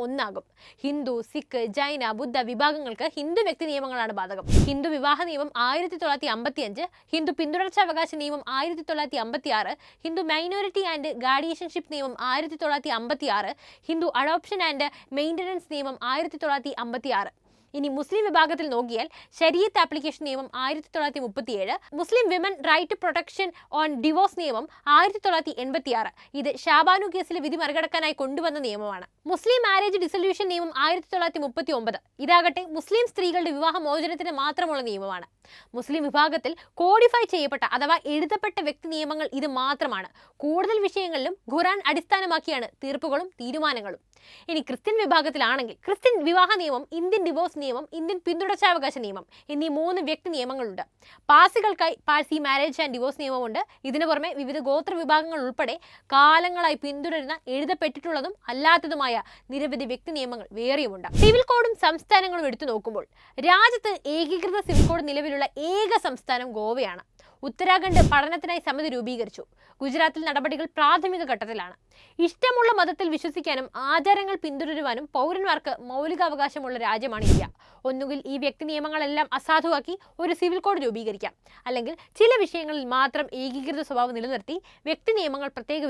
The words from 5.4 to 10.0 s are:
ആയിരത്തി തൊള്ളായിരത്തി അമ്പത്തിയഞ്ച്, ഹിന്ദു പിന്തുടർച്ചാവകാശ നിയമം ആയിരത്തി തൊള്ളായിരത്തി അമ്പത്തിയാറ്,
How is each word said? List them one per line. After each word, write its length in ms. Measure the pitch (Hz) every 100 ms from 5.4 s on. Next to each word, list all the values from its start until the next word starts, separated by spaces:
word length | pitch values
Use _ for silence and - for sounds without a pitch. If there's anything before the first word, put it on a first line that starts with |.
| 294 233 240
ആയിരത്തി 300 | 294 359 339
തൊള്ളായിരത്തി 300 | 320 277 285
അമ്പത്തിയഞ്ച്, 500 | 220 254 277 226 208 349 _ -
ഹിന്ദു 200 | 320 311 294
പിന്തുടർച്ചാവകാശ 720 | 302 339 381 403 359 320 320 311
നിയമം 200 | 294 294 233 262
ആയിരത്തി 280 | 311 330 320
തൊള്ളായിരത്തി 320 | 302 294 277
അമ്പത്തിയാറ്, 500 | 226 277 285 220 196 294 - _